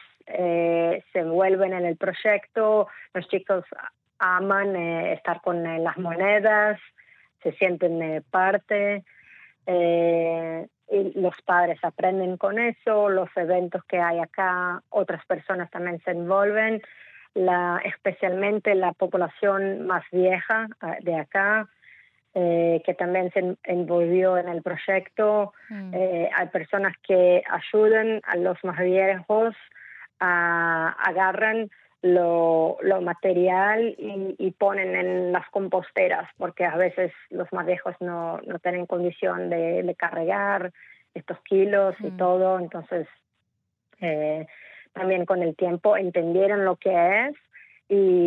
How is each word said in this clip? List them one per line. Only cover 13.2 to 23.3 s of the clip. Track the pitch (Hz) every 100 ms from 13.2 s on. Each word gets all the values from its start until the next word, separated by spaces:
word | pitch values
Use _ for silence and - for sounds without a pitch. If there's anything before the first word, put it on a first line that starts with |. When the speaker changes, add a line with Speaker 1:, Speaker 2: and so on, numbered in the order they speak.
| 180 -
Speaker 1:
eventos | 170 180 175 180 -
que | 180
hay | 170 170
acá, | 160 - 190 180 180 175 -
otras | 208 190 170
personas | - 175 - 185 175
también | 175 180 170
se | -
envuelven, | 175 175 196 208 208 220 220 - - - - -
la, | 202 185 180 180 175
especialmente | - - 196 - 190 185 202 214 214
la | 190 180
población | 175 185 185 165 - 202 196 196 196 370
más | 180 -
vieja, | 180 185 185 - 220 220 -
ah, | 170 -
de | 170 160
acá, | 147 202 196 214 208 _ - - _ _ _
eh, | 185 175 170 170 165
que | 165
también | 175 180 185 180